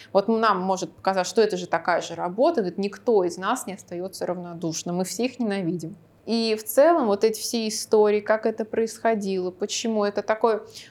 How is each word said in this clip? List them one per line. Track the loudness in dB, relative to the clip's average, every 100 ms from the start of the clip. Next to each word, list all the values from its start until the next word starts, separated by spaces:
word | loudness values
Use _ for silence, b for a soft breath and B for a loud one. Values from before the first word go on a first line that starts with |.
| B
Вот | 0 2
нам | 4 4 2
может | 0 -2 -4 -4
показаться, | 0 0 2
что | 4
это | 4 2
же | -2
такая | -2 0 0
же | -2 -6
работа, | -4 2 2 2
говорит, | 0 -2
никто | -4 -2 2 2
из | 2 -2
нас | -4 -4 -6
не | -12
остается | -10 -8 -8 -6 -6
равнодушным, | -6 -8 -6 -6 -4 -4 -2
мы | -2
все | -2 -4
их | -2
ненавидим. | -4 -2 -2 -4 -8 -14 _ _ -4
И | -2 0 -2
в | 0
целом | 4 6 4 2
вот | 2
эти | 2 0
все | -4 -4 -4
истории, | -6 0 4 4 2
как | 2 0 0
это | -4 -4
происходило, | -2 -4 -2 0 0 -2 -4 -4
почему, | -6 -6 -4 -2 0 0
это | -2
такое | -2 2 2 0 B B B